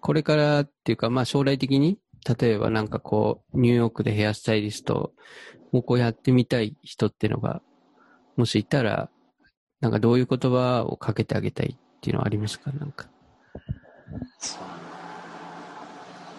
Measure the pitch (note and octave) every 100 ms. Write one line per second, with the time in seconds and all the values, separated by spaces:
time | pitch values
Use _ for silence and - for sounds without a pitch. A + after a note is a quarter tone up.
0 | - D3 D3+ D3+ D3 D3 D3 _ - A2
1 | A#2 B2+ B2 C#3+ C#3 C3+ C3 C3+ D3+ G3+
2 | _ - - A#2+ A#2+ G#2 A2 A2 G#2+ A2+
3 | - G#2+ A2 A#2+ _ C#3+ A#2+ A#2+ A#2 -
4 | A2+ G#2+ G#2+ G#2+ - A2 G#2 G#2 - -
5 | - _ - - - - - B2+ - B2
6 | A#2 A2 - B2 A#2 B2 G#2+ - - -
7 | G#2+ _ G#2+ G#2+ G#2+ - _ _ _ _
8 | _ _ _ - A#2 G#2+ G#2+ D3 A2+ G#2
9 | - _ _ _ _ _ _ _ B2 A2
10 | A2+ B2 B2 B2 C3 B2+ B2+ B2 - -
11 | - - A2 G2+ G2+ - - - _ _
12 | - - - G#2+ G#2 - - C3+ D3 -
13 | - _ _ _ _ - - - - -
14 | - - B3+ _ - - - - - -
15 | - - - - - - - - - -
16 | - - -